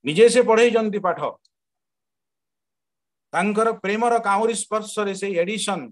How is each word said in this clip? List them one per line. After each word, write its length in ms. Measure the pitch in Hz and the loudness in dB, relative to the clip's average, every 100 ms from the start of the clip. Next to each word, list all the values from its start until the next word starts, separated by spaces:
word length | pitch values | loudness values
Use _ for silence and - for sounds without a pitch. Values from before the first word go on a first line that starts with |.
ନିଜେ 240 | 135 156 226 | -2 4 6
ସେ 120 | 247 | 6
ପଢ଼େଇଛନ୍ତି 580 | 220 220 240 226 220 202 | 4 4 4 2 -2 -4
ପାଠ। 220 | 185 160 139 - _ _ _ _ _ _ _ _ _ _ _ _ _ _ _ _ _ _ _ | -4 -4 -6 -10 _ _ _ _ _ _ _ _ _ _ _ _ _ _ _ _ _ _ _
ତାଙ୍କର 360 | 165 196 202 226 | -4 -2 0 0
ପ୍ରେମର 480 | 220 185 214 233 233 | -2 -4 -2 0 0
କାଉଁରୀ 340 | 202 202 226 | 0 0 0
ସ୍ପର୍ଶରେ 640 | 226 - 214 208 - 202 | -4 -6 -6 -6 -6 -6
ସେଇ 180 | 190 196 | -6 -4
ଏଡିସନ 560 | 175 175 214 - 185 120 | -2 -2 -4 -4 -6 -8